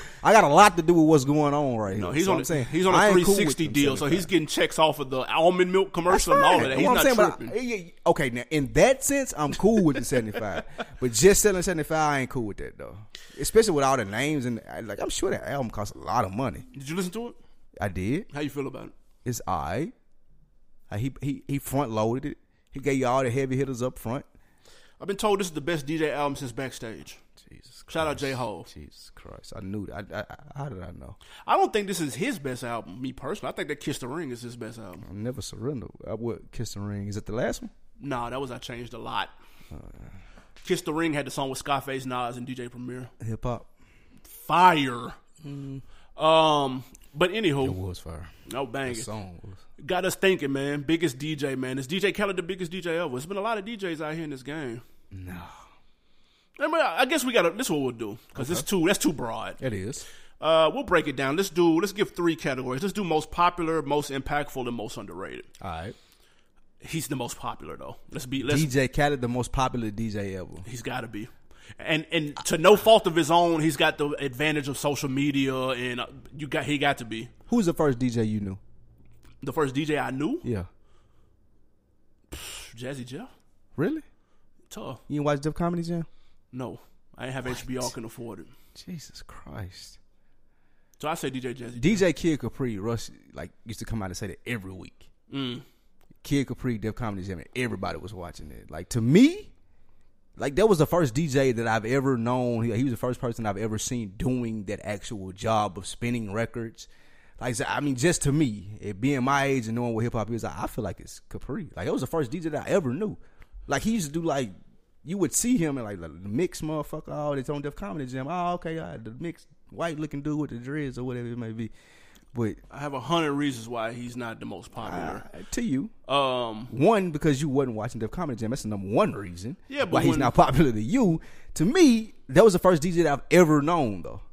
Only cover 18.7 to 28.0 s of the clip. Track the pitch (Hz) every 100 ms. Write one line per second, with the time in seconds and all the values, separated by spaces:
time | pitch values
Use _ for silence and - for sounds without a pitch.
18.7 | 123 110 - - _ 123 120 - 87 69
19.7 | 101 185 - _ - - - _ _ -
20.7 | - - 104 131 - 139 135 - 139 -
21.7 | 135 135 110 110 127 - - _ _ _
22.7 | 139 135 135 123 131 131 123 135 131 135
23.7 | 120 123 - - 131 - - _ _ -
24.7 | - - - 180 202 214 196 185 151 139
25.7 | 165 135 160 151 131 143 135 135 113 131
26.7 | - 117 85 - - _ - - - -
27.7 | - - 165